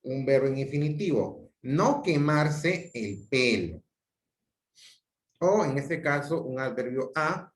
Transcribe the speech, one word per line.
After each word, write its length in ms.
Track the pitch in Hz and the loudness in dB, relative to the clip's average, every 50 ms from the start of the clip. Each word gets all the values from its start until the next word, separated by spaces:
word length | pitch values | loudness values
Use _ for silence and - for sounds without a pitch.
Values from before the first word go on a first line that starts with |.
| _ | _
un 220 | 127 131 135 135 | -6 -6 -4 0
verbo 220 | 131 139 135 135 139 | 4 4 4 4 2
en 100 | 135 135 | 0 -2
infinitivo. 920 | 139 135 143 147 147 151 151 151 202 185 151 117 95 87 - - - - _ _ | -4 -4 -2 -2 -2 -2 -2 -2 -2 0 2 0 0 0 -4 -12 -18 -20 _ _
No 400 | _ 123 135 156 196 233 285 285 | _ -2 0 2 4 4 2 2
quemarse 880 | - - 165 143 143 147 151 151 151 156 151 147 - 175 185 190 - - - | 0 0 2 2 4 4 4 4 4 2 2 0 0 0 0 0 -4 -8 -10
el 340 | 120 113 101 98 98 - - | -8 -6 -6 -8 -10 -10 -2
pelo. 520 | - 135 127 123 113 101 90 82 80 80 - _ _ _ _ _ _ _ _ _ _ _ _ _ _ _ _ _ _ _ - - - _ _ _ _ _ _ _ _ _ | 0 2 4 4 4 2 0 -4 -6 -10 -16 _ _ _ _ _ _ _ _ _ _ _ _ _ _ _ _ _ _ _ -20 -20 -20 _ _ _ _ _ _ _ _ _
O 260 | - 175 196 214 202 | 2 2 4 4 2
en 120 | 151 131 139 | 2 0 -2
este 240 | 139 143 170 151 | -2 -4 -4 -4
caso, 420 | - 151 143 147 143 147 156 165 - | 0 0 0 0 0 -2 -4 -4 -4
un 160 | 131 131 131 | -4 -6 -4
adverbio 520 | 131 131 113 113 127 127 123 131 - - - | -4 -4 -4 -4 -4 -4 -2 -4 -4 -4 -2
a 360 | 156 156 156 175 190 - - _ | -2 0 0 0 -4 -6 -14 _